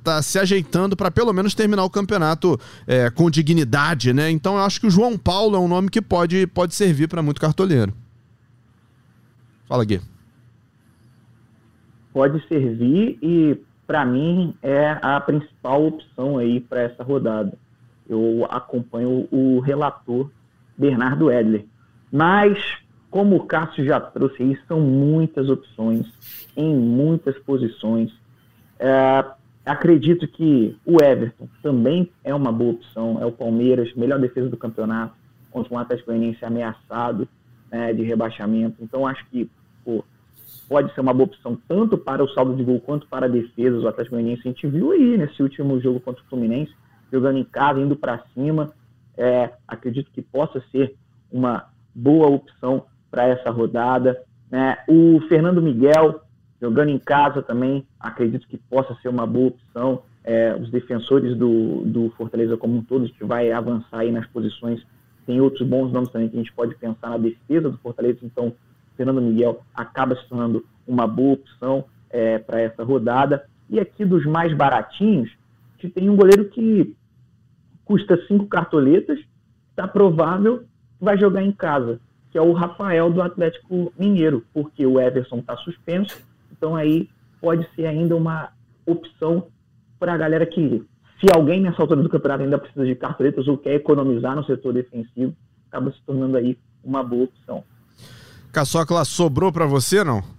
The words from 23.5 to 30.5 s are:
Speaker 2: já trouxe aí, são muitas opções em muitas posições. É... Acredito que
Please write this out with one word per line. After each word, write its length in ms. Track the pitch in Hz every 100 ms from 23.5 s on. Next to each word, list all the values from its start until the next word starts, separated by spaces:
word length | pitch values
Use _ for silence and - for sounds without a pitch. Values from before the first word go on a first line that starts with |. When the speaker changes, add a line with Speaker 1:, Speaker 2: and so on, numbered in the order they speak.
| 160 160 -
Speaker 2:
já 160 | 135 135
trouxe 440 | - - 135 -
aí, 140 | 127 139 -
são 120 | 160
muitas 720 | 143 135 143 156 160 147 135
opções 560 | 131 - - 113 113 110 - - - - -
em 200 | 156 143
muitas 600 | 117 123 151 160 - 131
posições. 720 | - 135 117 - 110 113 110 - _ _ _ _ _ -
É... 480 | 131 135 131 135 135 - _ _ -
Acredito 640 | 139 170 160 135 170 147
que 500 | - 160